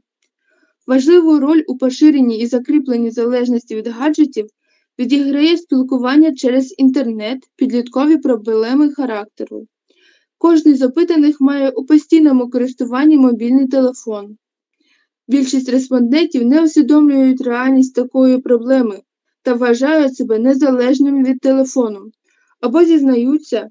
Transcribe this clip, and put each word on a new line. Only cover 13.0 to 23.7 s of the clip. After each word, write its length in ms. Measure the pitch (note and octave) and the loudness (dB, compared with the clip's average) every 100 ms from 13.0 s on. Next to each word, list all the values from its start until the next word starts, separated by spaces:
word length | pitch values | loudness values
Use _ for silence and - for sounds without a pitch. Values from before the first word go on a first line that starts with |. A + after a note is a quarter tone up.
| D4+ D4+ | 2 4
мобільний 480 | C4 A3+ A#3 C4+ C4 | 2 0 0 0 0
телефон. 680 | C4+ B3+ B3+ A#3 G#3 G3+ G#3+ _ _ _ _ _ _ _ _ - | 0 -2 -4 -10 -12 -12 -20 _ _ _ _ _ _ _ _ -4
Більшість 400 | C#4 C4 C4+ B3+ | -2 0 -4 -2
респондентів 800 | B3+ B3+ B3+ A#3 D4 E4+ B3+ A#3 | -2 -2 -2 0 0 0 -2 0
не 180 | D4+ | 2
усвідомлюють 760 | D#4+ D#4 B3 D4 D4 C4+ C4 C4 | 2 2 2 4 4 2 2 0
реальність 540 | B3+ A#3+ C4 C4 C4 | -4 -4 0 2 0
такої 440 | - B3+ C4 C4 B3+ | -2 -4 0 2 2
проблеми 640 | B3+ A#3+ A#3 C4 A#3 F#3+ _ _ _ _ | 0 -2 0 0 0 -6 _ _ _ _
та 120 | - | -4
вважають 640 | A#3+ A#3+ A#3+ C4+ D#4 C4+ C4 | -2 0 0 0 2 0 -2
себе 220 | A#3 A3 | -4 0
незалежними 840 | B3 C4+ C#4 B3+ B3 C#4 C#4 C#4 | 0 0 0 0 0 0 0 0
від 180 | C4 C4 | -2 -2
телефону, 680 | C4+ C4+ C4 C4+ A3+ G3+ G#3+ _ _ _ _ - | 0 0 0 -2 -4 -6 -16 _ _ _ _ -10
або 240 | B3 D4 | -4 0
зізнаються, 840 | E4+ D#4+ C4+ A#3+ B3 D4+ - A3 A3 | 2 2 2 0 0 -2 -4 -8 -8